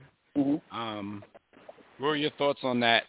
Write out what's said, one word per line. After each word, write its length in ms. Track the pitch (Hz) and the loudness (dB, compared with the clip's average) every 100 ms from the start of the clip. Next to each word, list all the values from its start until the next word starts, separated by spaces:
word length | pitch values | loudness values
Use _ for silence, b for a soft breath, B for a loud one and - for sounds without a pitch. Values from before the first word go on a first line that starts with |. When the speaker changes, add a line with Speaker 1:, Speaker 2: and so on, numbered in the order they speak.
| - _ _ 143 | -8 _ _ -2
Speaker 1:
Mm-hmm. 360 | 139 160 - 110 | 0 -2 -4 -8
Speaker 2:
Um, 460 | 113 107 101 104 - - _ - - - - - | -8 -6 -8 -10 -16 -20 _ -20 -20 -20 -20 -6
what 100 | 139 | -2
are 80 | 147 | 0
your 140 | 147 - | -2 0
thoughts 220 | 143 135 | 0 0
on 180 | 135 120 | 0 2
that, 240 | 117 117 | 4 4